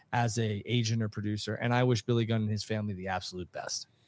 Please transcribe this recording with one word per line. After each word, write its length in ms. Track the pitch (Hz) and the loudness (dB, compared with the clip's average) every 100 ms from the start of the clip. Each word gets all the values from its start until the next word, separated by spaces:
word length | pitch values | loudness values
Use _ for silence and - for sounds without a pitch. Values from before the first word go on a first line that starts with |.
| _ | _
as 260 | 120 117 110 | 0 2 2
a 240 | 110 101 - | 0 -2 0
agent 360 | 123 110 117 | 0 2 0
or 60 | 107 | 0
producer. 460 | 107 104 107 - | -2 -2 -2 -2
And 180 | 110 120 | -2 2
I 120 | 120 | 4
wish 180 | 127 117 | 4 2
Billy 220 | - 117 | 2 2
Gunn 180 | 110 113 | 2 2
and 80 | 107 | 0
his 140 | 107 | -2
family 300 | - 107 104 | -2 -2 -2
the 140 | 92 95 | -4 -2
absolute 420 | 92 - 92 87 | -2 -4 -6 -8
best. 340 | - - - - _ | -8 -6 -6 -8 _